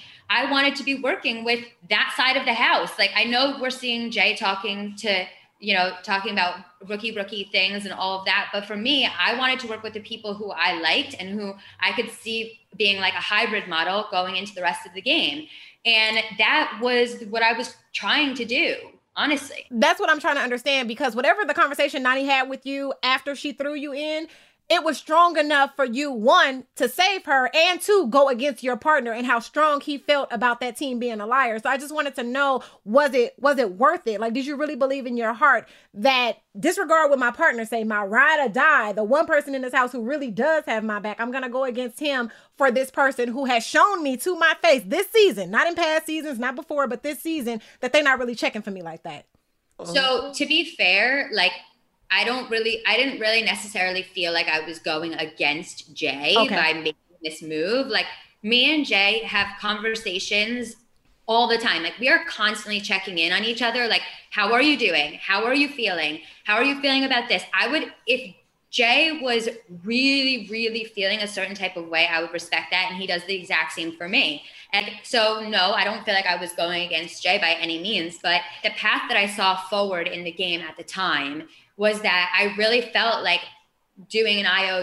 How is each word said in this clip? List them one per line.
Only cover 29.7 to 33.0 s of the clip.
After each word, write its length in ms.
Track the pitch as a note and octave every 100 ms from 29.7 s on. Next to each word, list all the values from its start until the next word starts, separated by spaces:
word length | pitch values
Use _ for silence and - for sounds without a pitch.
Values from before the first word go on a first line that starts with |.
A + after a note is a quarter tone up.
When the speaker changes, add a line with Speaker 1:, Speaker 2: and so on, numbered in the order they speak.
| C#4+
Speaker 2:
he 160 | D4+ C#4+
felt 340 | - C#4+ C4
about 280 | A3+ B3 A#3
that 180 | B3 A3+
team 200 | C#4+ A#3+
being 220 | A#3+ G#3+
a 60 | G#3
liar. 320 | C4 B3+ A3
So 100 | B3
I 80 | C4
just 160 | C#4+
wanted 220 | D4+ C#4+
to 80 | C4+
know, 400 | A#3+ C4 C#4+ B3+ - -
was 280 | G3 B3